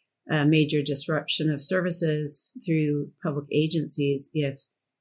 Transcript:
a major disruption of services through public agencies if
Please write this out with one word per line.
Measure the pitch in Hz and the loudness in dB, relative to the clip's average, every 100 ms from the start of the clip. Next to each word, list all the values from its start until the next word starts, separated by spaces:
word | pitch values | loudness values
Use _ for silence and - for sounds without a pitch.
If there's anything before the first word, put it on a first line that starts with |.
| _ _ - | _ _ -4
a | 156 143 | 2 4
major | 156 147 151 | 6 4 2
disruption | 139 135 - 156 - - 156 | 0 -2 -2 -2 -2 -2 0
of | 147 | 0
services | - 185 180 170 165 151 151 - - - - | 0 0 0 0 0 0 -2 -6 -8 -10 -2
through | 160 151 147 147 - | 0 2 0 -4 -6
public | 170 143 143 | -6 -4 -2
agencies | 147 156 160 147 - 143 139 - | 0 2 0 -4 -2 0 0 -2
if | 160 143 139 - _ _ _ | -2 -2 -4 -14 _ _ _